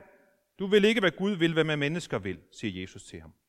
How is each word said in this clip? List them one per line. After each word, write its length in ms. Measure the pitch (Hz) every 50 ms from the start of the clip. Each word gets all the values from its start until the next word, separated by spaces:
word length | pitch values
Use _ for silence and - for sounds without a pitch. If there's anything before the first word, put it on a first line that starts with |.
| - - _ _ _ _ _ _ _ _ _ _
Du 80 | 190
vil 180 | 190 202 208 196
ikke, 160 | 214 226 233
hvad 100 | 190 175
Gud 220 | - - 190 202 208
vil, 200 | 165 165 165 160
hvad 120 | 160 156
man 140 | 160 151 147
mennesker 400 | 143 143 165 175 - - - 113
vil," 220 | 92 101 90 78 - _ -
siger 280 | - - 107 90 92
Jesus 240 | 92 - - 104 -
til 160 | - - 85
ham. 120 | 80 80 - _ _